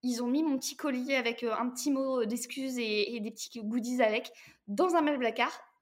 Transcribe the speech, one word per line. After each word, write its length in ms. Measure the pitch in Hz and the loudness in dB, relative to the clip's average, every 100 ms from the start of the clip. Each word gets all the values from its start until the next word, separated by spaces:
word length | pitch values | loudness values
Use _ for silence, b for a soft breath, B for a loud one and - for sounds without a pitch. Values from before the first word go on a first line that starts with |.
Ils 180 | 254 233 | -2 -2
ont 60 | 247 | 0
mis 160 | 269 | 2
mon 160 | 320 269 | 2 2
petit 160 | - 269 | -2 -4
colis 400 | 302 254 254 269 | -2 -2 0 0
avec, 280 | 233 240 | 0 -2
euh, 120 | 233 220 | -2 0
un 140 | 240 | -2
petit 200 | 247 294 | -2 0
mot, 320 | 269 269 262 | 2 2 0
euh, 40 | 220 | 0
d'excuses 500 | 240 - - 269 247 | -2 -4 -6 -4 -2
et, 380 | 226 214 208 233 | 0 0 0 -2
et 40 | |
des 120 | 214 | -6
petits 300 | - - 240 | -8 -12 -8
goodies 400 | 214 240 233 247 | -4 -2 -2 2
avec 280 | 226 220 - B B B - | 4 2 -4 B B B -10
dans 260 | 202 359 | 2 4
un 80 | 339 | 4
Blablacar. 580 | 302 285 240 226 247 - - _ | 4 2 0 2 -2 -2 -18 _